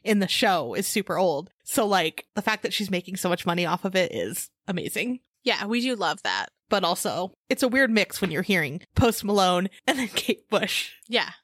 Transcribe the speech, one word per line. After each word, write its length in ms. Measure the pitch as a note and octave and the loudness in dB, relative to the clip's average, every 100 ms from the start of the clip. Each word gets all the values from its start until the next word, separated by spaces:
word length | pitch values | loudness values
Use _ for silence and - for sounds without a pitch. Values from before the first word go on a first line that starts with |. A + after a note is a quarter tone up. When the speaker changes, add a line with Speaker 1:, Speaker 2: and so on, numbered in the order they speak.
Speaker 1:
in 160 | - G#3 | 0 2
the 80 | F#3 | 2
show 460 | - A3 F3 C#3 | 2 4 2 0
is 140 | A2 F#3+ | -4 -2
super 300 | G#3+ - E3 | -2 -2 0
old. 320 | F#3 C#3+ F3 _ - | 2 0 -6 _ -4
So, 200 | - G#3 | 0 2
like, 400 | F#3+ D#3+ - - - | 2 0 -4 -8 -4
the 60 | |
fact 220 | A3 G#3+ | -2 -2
that 100 | A#3 | -2
she's 160 | - F#3+ | -4 -2
making 280 | F3+ F3+ F#3+ | -4 -4 -4
so 120 | F3+ | 0
much 160 | F3+ F#3 | 0 0
money 200 | E3+ E3+ | 0 0
off 200 | F3+ F#3+ | -2 0
of 100 | F#3 | 0
it 160 | F3 | 0
is 360 | G#2+ F#2 - - _ - | -2 -6 -6 -12 _ -6
amazing. 520 | F3+ - G#3+ A#3+ B3+ _ _ | -6 -4 -4 -4 -6 _ _
Speaker 2:
Yeah, 220 | B3 F#3 G3+ | -2 -2 0
we 160 | A#3 | -2
do 140 | B3+ A3+ | -2 -2
love 280 | E3 D3+ | -2 -2
that. 240 | G2+ F#2+ - _ - | -4 -4 -4 _ -2
Speaker 1:
But 140 | G3+ | 0
also, 480 | E3+ F#3+ F#3 C#3 F#3 _ - | 0 0 -2 -4 -6 _ -6
it's 160 | B3+ | 0
a 40 | B3+ | 2
weird 200 | C4 C4 | 2 4
mix 300 | A3 F3+ - | 4 0 -2
when 100 | F#3 | -2
you're 120 | D#3 | -2
hearing 400 | F#3+ F#3 D3 D#3+ - - | 0 0 0 -6 -4 4
Post 280 | A#3+ - | 4 2
Malone 460 | G3+ G#3 F#3 F3+ F#3+ - - | 0 4 4 2 -2 -4 -2
and 100 | C4+ | 0
then 120 | A#3 | -2
Kate 400 | - - - - | -4 -2 -4 0
Bush. 420 | G3+ G3+ - - - - | 0 0 -4 -6 -12 -4
Speaker 2:
Yeah, 220 | A3+ - - | -2 -2 -10